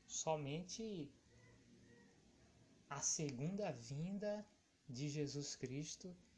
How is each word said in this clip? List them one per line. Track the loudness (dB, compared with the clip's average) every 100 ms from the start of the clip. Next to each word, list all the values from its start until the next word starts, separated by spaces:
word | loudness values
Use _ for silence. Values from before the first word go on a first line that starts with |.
| -6
Somente | 0 4 4 4 -2 -2 -4 -2 -2 -4 -8 -20 -20 -20 -20 -20 -20 -20 -20 -20 -20 -20 -20 -20 -20 -20 -16 -6
a | 0
segunda | 2 4 2 2 2 2 2
vinda | 0 -2 -2 0 0 0 0 -4 -14 -20 -18 -8
de | 0 0
Jesus | 2 2 2 -2 -2
Cristo | -2 -2 -2 -4 -8 -10 -16